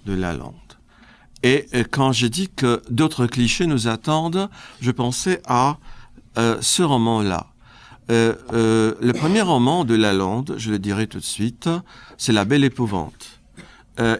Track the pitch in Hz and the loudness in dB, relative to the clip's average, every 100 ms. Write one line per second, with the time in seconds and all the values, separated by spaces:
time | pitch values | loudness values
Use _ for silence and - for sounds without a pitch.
0 | 101 92 92 73 - - - - _ _ | -6 -4 -4 -6 -10 -16 -20 -20 _ _
1 | - - - - 123 139 - - - 143 | -20 -20 -20 -2 2 2 0 -2 -2 0
2 | 135 120 123 135 190 - 127 117 - 113 | 2 2 0 -2 -6 0 0 0 -2 0
3 | 156 156 120 123 120 - 175 135 117 113 | 0 0 -2 2 0 2 0 0 0 -4
4 | - 156 165 180 196 - - - 120 123 | -2 -2 0 -2 -4 -10 -20 -4 -4 0
5 | 123 123 185 180 - 123 135 151 - - | -2 -2 -2 -2 0 2 2 0 -10 -20
6 | - - - - 117 113 - - 170 131 | -20 -20 -10 0 0 0 -2 0 2 2
7 | 113 113 101 87 - _ - - - - | 2 2 0 -2 -6 _ -20 -20 -20 -20
8 | - 117 113 - 120 113 110 113 110 107 | 0 2 2 0 -4 0 2 4 2 2
9 | 120 120 156 208 185 139 120 175 131 113 | -2 0 2 2 2 2 2 2 2 2
10 | 107 95 95 110 139 - 113 104 101 101 | 4 2 0 -4 -6 -8 -4 -4 -2 -4
11 | 110 92 - - 113 - 170 170 - - | -4 -6 -10 -4 -4 -4 -4 -4 -8 -20
12 | - - - 107 98 143 135 127 117 98 | -20 -8 -2 0 2 2 2 0 -4 -2
13 | 76 - - - _ - - - - - | -6 -12 -20 -20 _ -20 -20 -20 -18 -2
14 | 113 113 | 0 0